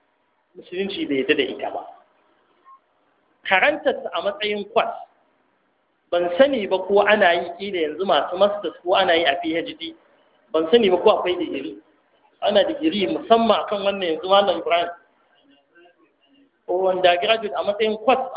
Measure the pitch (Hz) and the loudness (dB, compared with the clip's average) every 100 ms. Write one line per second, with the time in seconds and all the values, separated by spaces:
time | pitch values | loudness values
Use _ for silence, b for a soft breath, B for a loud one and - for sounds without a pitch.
0 | _ _ _ _ _ - - 180 190 170 | _ _ _ _ _ -20 -12 -8 -6 -6
1 | 147 135 127 147 127 - 104 - - - | -2 -2 0 0 0 -4 -8 -10 -14 -20
2 | _ _ _ _ _ _ _ - _ _ | _ _ _ _ _ _ _ -20 _ _
3 | _ _ _ _ - 190 269 302 269 - | _ _ _ _ -2 2 2 0 -4 -4
4 | - 175 196 202 208 208 196 214 151 - | -6 -6 -6 -6 -6 -6 -4 -2 -2 -6
5 | - _ _ _ _ _ _ _ _ _ | -16 _ _ _ _ _ _ _ _ _
6 | - 175 175 - 285 254 185 185 - 202 | -4 -2 0 2 2 2 -2 -4 2 2
7 | - 214 180 175 175 - 202 180 151 151 | 4 4 4 2 -2 -10 -6 -4 -4 -4
8 | 196 151 - 180 202 - 165 - - 196 | 0 0 0 0 0 0 -8 -8 0 2
9 | 185 170 170 - 160 165 147 - 165 - | 4 2 2 -2 -2 -4 -6 -12 -14 -16
10 | _ _ _ _ _ 160 160 240 196 175 | _ _ _ _ _ -2 4 4 4 4
11 | 214 175 180 175 156 135 - - _ _ | 4 2 -2 -4 -4 -6 -10 -14 _ _
12 | _ _ _ - 196 208 170 156 156 170 | _ _ _ -4 0 2 2 0 -2 0
13 | 170 156 - 233 226 175 - 208 196 196 | -2 -4 2 2 4 0 0 -4 -4 -2
14 | 175 156 190 196 202 170 160 170 170 - | -4 -4 2 4 4 0 0 0 -2 -8
15 | _ _ _ _ _ _ _ 339 349 _ | _ _ _ _ _ _ _ _ -20 _
16 | _ _ _ _ _ _ - 185 190 185 | _ _ _ _ _ _ -4 0 0 4
17 | 180 175 202 226 196 165 170 202 214 214 | 4 4 2 0 -2 -4 -4 0 -2 0
18 | 254 247 - | 2 2 0